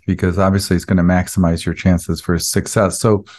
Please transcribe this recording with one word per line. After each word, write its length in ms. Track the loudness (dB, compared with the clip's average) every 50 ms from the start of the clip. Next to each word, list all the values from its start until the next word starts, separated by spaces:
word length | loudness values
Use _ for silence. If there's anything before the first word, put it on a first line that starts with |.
| _
because 320 | -4 -4 -2 0 -2 0 2
obviously 380 | 2 2 2 0 0 0 -2
it's 80 | -2 0
gonna 180 | 0 0 2
maximize 640 | 2 4 2 2 0 -2 0 0 0 2 0 -2 -2
your 80 | -6 -6
chances 460 | -2 0 2 2 2 0 -4 -8 -6
for 180 | -4 -2 -2 -2
success. 600 | -2 -2 -4 -4 -4 -2 0 0 0 0 0 0
So 240 | 0 2 2 0 -2 -6 -20